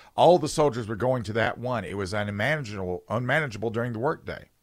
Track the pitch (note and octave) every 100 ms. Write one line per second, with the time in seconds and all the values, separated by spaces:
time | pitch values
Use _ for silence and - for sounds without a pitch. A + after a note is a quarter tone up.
0 | - - D3 F3+ D3 - D3 A#2 G#2 G#2
1 | B2 B2+ G#2 A2 A2 - A#2+ A#2 F2 G2
2 | F#2 G#2 G#2 G2+ B2 D#3 A2 G#2 F2+ F2+
3 | - A2+ B2 D3+ C#3+ G2+ A2+ A2 B2 A2
4 | C#3+ D#3+ - - - _